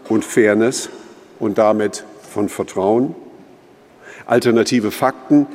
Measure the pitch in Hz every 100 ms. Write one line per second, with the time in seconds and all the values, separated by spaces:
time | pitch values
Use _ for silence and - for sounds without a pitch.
0 | - 110 - 131 107 104 120 135 - -
1 | - - - - 110 98 107 107 104 -
2 | - - - 104 101 - 92 95 98 117
3 | 151 165 - - - - _ _ _ _
4 | - - - 120 123 113 104 123 104 -
5 | 131 - - 147 139